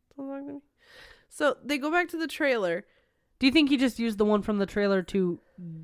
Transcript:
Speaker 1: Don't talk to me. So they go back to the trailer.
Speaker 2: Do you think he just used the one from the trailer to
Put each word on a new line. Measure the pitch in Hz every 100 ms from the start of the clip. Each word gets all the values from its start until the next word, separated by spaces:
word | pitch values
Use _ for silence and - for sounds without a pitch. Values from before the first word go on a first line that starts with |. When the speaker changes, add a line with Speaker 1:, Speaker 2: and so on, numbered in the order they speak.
| _ -
Speaker 1:
Don't | 277
talk | 277 277
to |
me. | 285 _ _ _ - - - _
So | - 294 -
they | 240 285
go | 285
back | 349 349
to | 330
the | 320
trailer. | - 285 240 185 170 - _ _ _ _ _
Speaker 2:
Do | 262
you |
think | 277 294
he | 277
just | 262 -
used | 226 202
the | 214
one | 208
from | 196 208
the | 190
trailer | - 202 196
to | 180 196 180 175 _ - 175 160